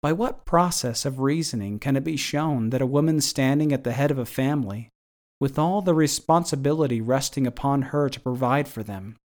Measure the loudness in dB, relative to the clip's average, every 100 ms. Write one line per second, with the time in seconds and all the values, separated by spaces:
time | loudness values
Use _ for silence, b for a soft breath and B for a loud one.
0 | 0 0 -2 -4 0 2 2 0 -2 -2
1 | -4 0 0 0 -2 -4 -4 -4 0 0
2 | 0 -4 -2 -2 0 0 0 0 2 2
3 | 4 2 0 0 2 2 2 0 -2 0
4 | 0 0 -4 -2 0 0 -2 -6 -10 _
5 | _ _ _ _ -2 0 0 0 2 4
6 | 2 0 2 2 2 -2 0 2 2 0
7 | 0 0 0 -2 -2 -2 0 0 0 0
8 | -2 -2 -6 -2 0 2 0 -6 -10 -10
9 | -12 -16